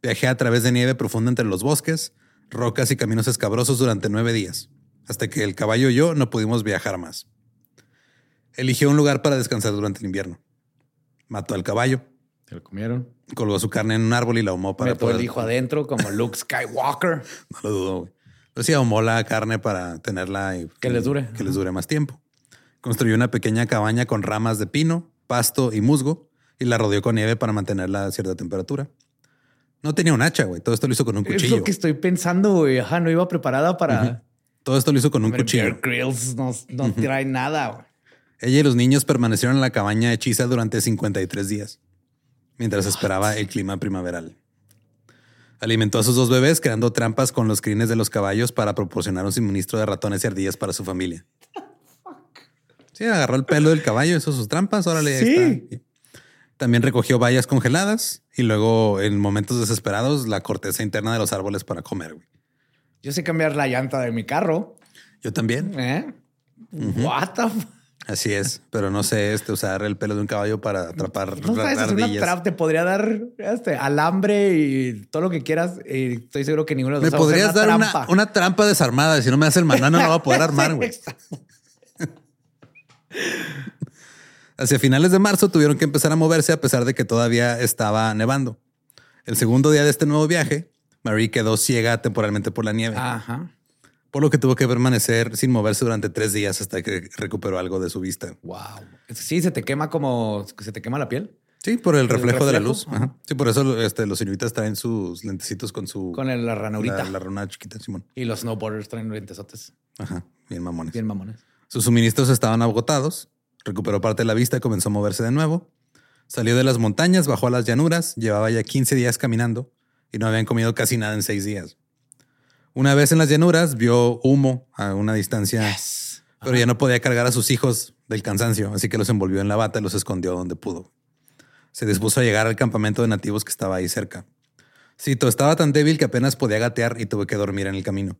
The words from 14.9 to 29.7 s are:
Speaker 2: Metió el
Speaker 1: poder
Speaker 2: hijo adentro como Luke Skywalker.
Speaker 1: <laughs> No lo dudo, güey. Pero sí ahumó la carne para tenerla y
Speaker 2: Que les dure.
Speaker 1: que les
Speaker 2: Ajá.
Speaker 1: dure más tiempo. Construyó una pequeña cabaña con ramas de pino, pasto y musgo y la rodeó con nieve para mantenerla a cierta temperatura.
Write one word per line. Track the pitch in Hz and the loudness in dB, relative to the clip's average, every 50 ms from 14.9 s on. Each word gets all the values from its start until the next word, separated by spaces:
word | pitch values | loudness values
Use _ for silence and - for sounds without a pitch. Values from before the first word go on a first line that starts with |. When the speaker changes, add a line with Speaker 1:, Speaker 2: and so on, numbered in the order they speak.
Speaker 2:
Metió | 120 123 117 117 | -2 -2 0 0
el | 120 | 0
Speaker 1:
poder | - 120 | 0 -2
Speaker 2:
hijo | 117 - 131 | -4 -4 -6
adentro | 113 113 120 127 131 120 - 151 147 | -4 -2 -2 -2 -2 -2 -4 -4 -4
como | - 143 113 - 98 | -4 -4 -4 -4 -4
Luke | 98 107 120 117 113 - | -2 -4 -4 -4 -4 -10
Skywalker. | - _ - 123 127 113 117 131 131 139 139 - - 180 165 147 127 - - - | -10 _ -6 -6 -6 -6 -6 -4 -2 -2 -2 -2 -2 -2 -2 -2 -6 -14 -20 -20
Speaker 1:
<laughs> | _ _ | _ _
No | - - | -18 -10
lo | - 104 | -6 -4
dudo, | 107 98 92 95 95 90 | -4 -2 -2 -4 -4 -6
güey. | 85 92 _ _ _ - - _ _ _ _ | -8 -12 _ _ _ -20 -20 _ _ _ _
Pero | 127 123 | -4 0
sí | 156 | 2
ahumó | 160 143 127 117 107 110 | 4 4 4 4 2 2
la | 113 113 113 113 107 | 2 2 2 0 0
carne | - 117 110 107 110 113 107 | 0 -2 -2 -2 -2 -4 -2
para | - 117 101 92 90 87 85 80 | -2 -2 -4 -4 -6 -8 -10 -8
tenerla | _ - 101 92 92 92 98 98 98 95 92 | _ -6 -6 -4 -6 -6 -4 -4 -4 -4 -6
y | 90 82 82 _ _ | -6 -8 -12 _ _
Speaker 2:
Que | - 127 | -4 -2
les | 120 120 110 | -2 0 0
dure. | 131 143 143 135 113 113 | 0 -2 -2 -4 -6 -8
Speaker 1:
que | 113 - | -6 -4
les | 95 | -4
Speaker 2:
Ajá. | 92 98 | -2 -2
Speaker 1:
dure | 95 92 | -2 -2
más | 92 92 85 | -4 -6 -4
tiempo. | - 151 151 151 139 - - _ _ _ _ _ _ - _ _ _ _ _ | -2 -2 -2 -2 -2 -6 -18 _ _ _ _ _ _ -20 _ _ _ _ _
Construyó | - 123 113 - 127 113 110 | -6 -6 -2 0 2 2 4
una | 113 120 120 | 4 2 2
pequeña | - 117 - 113 110 113 120 | 0 -2 -2 0 0 0 0
cabaña | 107 123 110 104 107 113 120 123 | 0 0 0 2 2 2 0 0
con | - 120 107 | 0 -2 -2
ramas | 92 - 107 107 113 113 110 104 | -2 -2 -2 -2 0 -2 -2 -2
de | 104 | -4
pino, | 95 - 143 156 165 165 170 170 _ _ _ _ | -4 -2 0 0 0 0 -2 -4 _ _ _ _
pasto | _ 127 123 113 - - - 131 120 110 | _ -2 -2 -2 0 0 0 -2 0 0
y | 107 | 0
musgo | 104 123 151 143 127 143 160 165 _ _ _ _ _ _ _ _ | 2 4 2 2 2 -2 -4 -4 _ _ _ _ _ _ _ _
y | 131 | -2
la | 120 120 113 | 0 2 2
rodeó | 110 104 101 104 | 2 2 2 2
con | 95 120 113 | 0 0 0
nieve | 110 107 110 117 | 2 2 0 0
para | 110 131 113 | 0 -2 -2
mantenerla | 107 104 95 95 104 98 92 92 98 101 98 | -2 -2 -2 -2 -4 -4 -2 -2 -4 -4 -4
a | 98 | -4
cierta | 90 - 95 92 92 | -4 -6 -4 -6 -6
temperatura. | 82 - 87 92 95 90 - 143 139 139 147 _ _ _ _ _ _ _ _ _ _ _ _ _ _ _ _ | -6 -6 -6 -6 -6 -6 -6 -6 -6 -6 -10 _ _ _ _ _ _ _ _ _ _ _ _ _ _ _ _